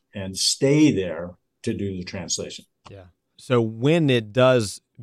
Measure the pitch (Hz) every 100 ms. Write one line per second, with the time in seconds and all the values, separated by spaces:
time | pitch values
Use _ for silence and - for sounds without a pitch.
0 | _ 101 95 95 - - 135 151 151 98
1 | 92 80 90 - _ _ - 95 98 95
2 | 90 98 82 - 78 - - _ - 98
3 | 90 _ _ _ - 123 113 113 131 170
4 | 147 123 107 110 127 127 101 - _ -